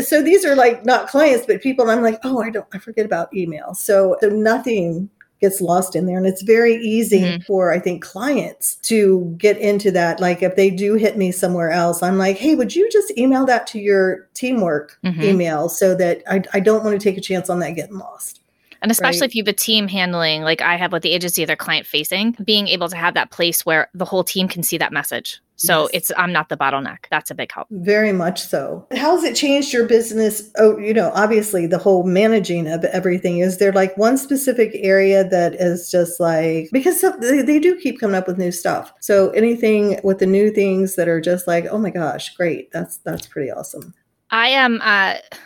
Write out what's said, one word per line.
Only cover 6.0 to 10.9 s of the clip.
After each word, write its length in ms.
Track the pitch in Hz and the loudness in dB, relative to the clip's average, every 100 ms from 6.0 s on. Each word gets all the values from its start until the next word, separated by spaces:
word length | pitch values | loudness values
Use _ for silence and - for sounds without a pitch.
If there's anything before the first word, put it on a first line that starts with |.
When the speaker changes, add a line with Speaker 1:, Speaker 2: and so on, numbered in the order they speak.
| 180 | -2
Speaker 1:
there. 100 | 185 | 0
And 100 | 190 | -2
it's 160 | 190 | -2
very 340 | 196 226 233 226 | 2 4 4 2
easy 440 | 226 226 196 190 | 0 0 2 2
Speaker 2:
Mm-hmm. 220 | 180 175 | 2 -2
Speaker 1:
for, 280 | 196 190 175 | -2 0 2
I 80 | 175 | 0
think, 240 | 185 170 | -2 -6
clients 720 | - 190 269 247 165 - - - | -10 -6 -2 -2 -4 -6 -8 -6
to 580 | - 220 196 185 170 165 | -2 2 4 4 0 0
get 220 | 208 202 | 2 2
into 320 | 208 202 202 | 0 0 2
that. 260 | 180 170 160 | 2 0 0
Like, 220 | 180 175 | 0 0
if 140 | 185 196 | 0 2
they 140 | 196 | 2
do 240 | 185 202 | 2 0